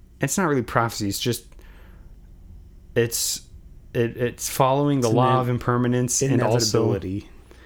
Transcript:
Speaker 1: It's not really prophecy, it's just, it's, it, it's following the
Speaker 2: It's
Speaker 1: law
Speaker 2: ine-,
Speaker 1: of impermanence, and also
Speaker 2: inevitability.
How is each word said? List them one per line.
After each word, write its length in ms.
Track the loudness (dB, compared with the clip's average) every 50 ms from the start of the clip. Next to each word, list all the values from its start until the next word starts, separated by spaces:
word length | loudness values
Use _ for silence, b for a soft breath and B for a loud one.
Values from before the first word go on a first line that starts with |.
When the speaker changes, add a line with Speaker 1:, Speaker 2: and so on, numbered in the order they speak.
| -20 -20 -8 -6
Speaker 1:
It's 180 | -4 -2 -2 0
not 60 | 0
really 160 | 0 0 0
prophecy, 460 | -2 0 0 0 0 0 -2 -4 -4 -4
it's 100 | -4 -2
just, 260 | -2 -2 -2 -4 -6 -14 B B B B B B B B B B B B B B -20 -20 -20 -20 -20 -20 -20 -20 -20 -20 -20 -20 -20 -4 0
it's, 480 | 0 0 0 0 -4 -4 -4 -4 -6 -10 -16 -20 -20 -20 -20 -20 -20 -18 -6
it, 240 | -2 -2 -2 -2 -2
it's 320 | -2 -4 -4 -4 -6 -8 -6
following 520 | 0 2 2 2 4 2 2 2 2 2
the 80 | 2 4
Speaker 2:
It's 60 | 4
Speaker 1:
law 180 | 4 4 4 4
Speaker 2:
ine-, 60 | 2
Speaker 1:
of 80 | 2 0
impermanence, 720 | -2 0 0 0 2 2 2 2 2 2 0 0 0 0
and 200 | 2 2 2 2
also 480 | 4 4 2 2 2 2 2 2 2 2
Speaker 2:
inevitability. 380 | 0 0 -2 -4 -6 -6 -8 B B B B B B B B